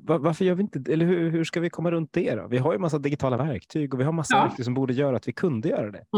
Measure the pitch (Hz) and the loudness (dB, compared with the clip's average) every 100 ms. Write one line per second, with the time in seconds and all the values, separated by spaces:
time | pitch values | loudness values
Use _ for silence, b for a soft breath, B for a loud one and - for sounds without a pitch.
0 | - 156 156 156 185 180 208 143 127 160 | -2 0 2 2 2 2 0 -4 -2 2
1 | 170 180 165 165 160 170 170 - 170 165 | 2 2 0 0 -2 -2 -4 -2 -2 -2
2 | 156 170 240 113 92 123 143 202 170 147 | -2 -2 -2 -2 -2 0 2 0 0 0
3 | 143 147 135 123 156 - - 160 143 131 | -2 0 0 0 0 -4 -4 -4 -2 0
4 | 139 165 - 226 - - 120 127 131 127 | 0 0 2 4 2 0 -2 0 0 2
5 | 143 117 - - 185 117 151 262 107 92 | 2 0 -2 -2 0 0 0 -2 -4 -8
6 | - | -2